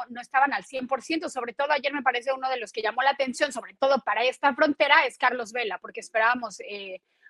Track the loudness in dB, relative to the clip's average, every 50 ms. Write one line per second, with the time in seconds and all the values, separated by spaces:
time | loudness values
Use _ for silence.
0 | -10 -10 -12 -14 -14 0 4 4 4 4 2 -4 -6 -6 -8 -8 -2 -2 -4 -4
1 | -2 -4 -4 -4 -4 -4 -6 -6 -6 -6 -4 -4 0 0 0 0 0 -2 -4 0
2 | 0 0 0 2 -2 -4 -4 -2 -2 -4 -4 -4 -6 -8 -8 -4 -4 -2 -2 2
3 | 2 2 2 2 -2 -4 0 -2 -2 -2 -2 -8 -12 -12 -4 _ 2 2 2 2
4 | 2 -2 -2 0 0 0 0 2 0 0 4 4 2 2 4 2 4 6 6 6
5 | 6 2 -2 _ 0 0 2 0 -6 -6 -6 -6 -4 -4 -6 -8 -10 -14 -14 -14
6 | -16 -4 0 2 4 4 2 0 -2 -8 -10 -12 -14 -12 -12 -12 -12 -12 -14 -14
7 | _ _ _ _ _